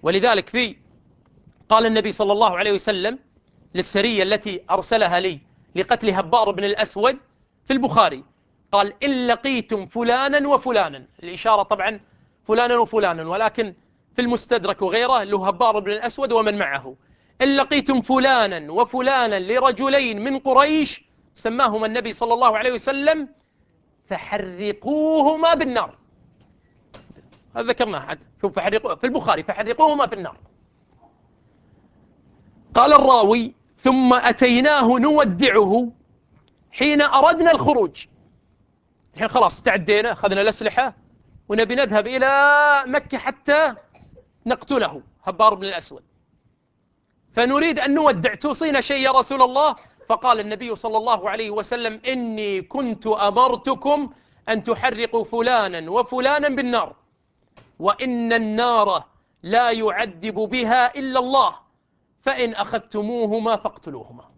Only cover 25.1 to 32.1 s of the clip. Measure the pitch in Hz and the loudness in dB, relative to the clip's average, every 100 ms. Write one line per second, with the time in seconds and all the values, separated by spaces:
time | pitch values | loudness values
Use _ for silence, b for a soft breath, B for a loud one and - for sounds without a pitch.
25.1 | 320 285 311 330 320 302 240 185 - _ | 2 2 2 2 2 0 -2 -6 -10 _
26.1 | _ _ _ _ _ _ _ _ - _ | _ _ _ _ _ _ _ _ -20 _
27.1 | - _ _ _ 233 233 - 240 160 139 | -20 _ _ _ -10 -6 -2 -2 -4 -10
28.1 | 156 _ _ 202 196 175 214 - 160 254 | -14 _ _ -6 -4 -2 -2 -4 -4 -4
29.1 | 294 - 160 160 202 214 233 311 294 254 | -4 -2 -2 -2 -8 -6 2 2 2 -2
30.1 | 208 165 - - _ _ _ _ _ _ | -4 -12 -14 -20 _ _ _ _ _ _
31.1 | _ _ _ _ _ _ _ _ _ _ | _ _ _ _ _ _ _ _ _ _